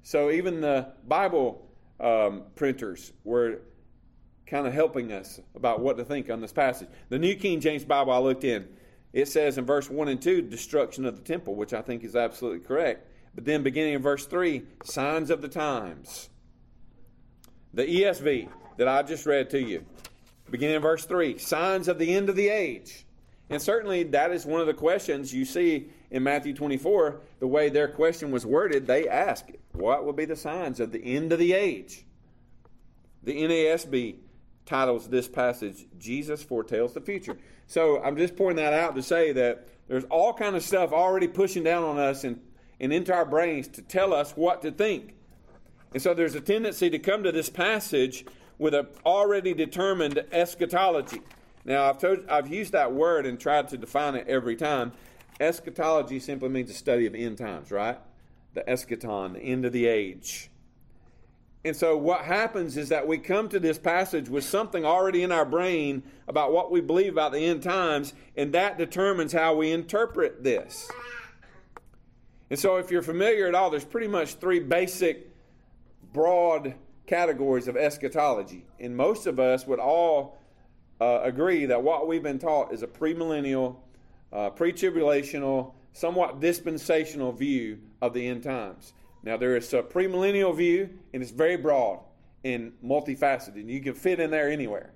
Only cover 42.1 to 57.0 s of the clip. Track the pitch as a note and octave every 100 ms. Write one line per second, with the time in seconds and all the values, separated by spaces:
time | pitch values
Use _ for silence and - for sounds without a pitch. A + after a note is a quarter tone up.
42.1 | C#3 C3 A#2+ - - - _ C3 D#3+ F3+
43.1 | F3 D3+ D3+ E3+ D3 B2+ - - F#3 G3
44.1 | D3+ C#3+ - F3 E3+ D#3 - G#3+ D#3+ G#2+
45.1 | - - - - - - - - C3+ F3+
46.1 | E3+ E3 C#3+ D3 G#3+ A3 - F3 D#3 F#3+
47.1 | G#3+ F#3+ D#3+ D#3+ - F#3 G#3+ - D3 C3
48.1 | - - - - - D#3 C#3+ C#3 - E3
49.1 | G3 G#3 G3+ F#3 D#3+ D#3 F3 G3 F#3 D3+
50.1 | C#3+ - E3+ E3+ - F3 F3+ F#3+ D#3+ C3
51.1 | - - - - - - C#3 C#3 C3+ F3+
52.1 | F#3+ F#3 D3+ C#3 F#3 G3+ E3 C3 C3+ E3
53.1 | D#3+ C3+ A#2+ C#3+ D3 C#3 B2+ A2+ C#3+ D3
54.1 | C3 - C3 A#2+ A2+ D3+ C#3 A#2+ - -
55.1 | - - - D#3 E3 - - D#3+ D#3+ C3
56.1 | C3+ C3 C3+ C3 C3 B2 G2 - B2